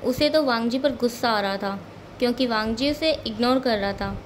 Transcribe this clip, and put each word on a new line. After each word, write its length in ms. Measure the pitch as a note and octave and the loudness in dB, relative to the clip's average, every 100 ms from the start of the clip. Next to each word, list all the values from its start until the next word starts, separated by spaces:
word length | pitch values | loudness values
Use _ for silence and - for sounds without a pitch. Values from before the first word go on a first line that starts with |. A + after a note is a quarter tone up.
उसे 240 | A3+ B3 D4+ | -2 2 4
तो 140 | D#4 | 4
वांग 280 | C#4+ A#3 A#3 | 4 2 0
जी 80 | B3+ | 2
पर 120 | C#4+ | 0
गुस्सा 400 | B3 A#3+ A#3+ B3 | 0 -2 0 0
आ 100 | A3 | 2
रहा 160 | G3+ G3 | 0 -2
था 220 | G3+ G3 E3+ - - - | -4 -6 -10 -18 -18 -2
क्योंकि 280 | A#3+ A#3+ B3+ | -2 2 0
वांग 300 | A3 A3 A3+ | 0 -2 0
जी 140 | C#4 | 0
उसे 220 | D4 D#4+ D4 A#3 | 2 0 0 -4
ignore 320 | G#3+ A#3+ C4 | -2 2 2
कर 200 | C4 G#3+ | 2 0
रहा 140 | G3 | 0
था। 240 | G3 G3 G3+ | -2 -6 -6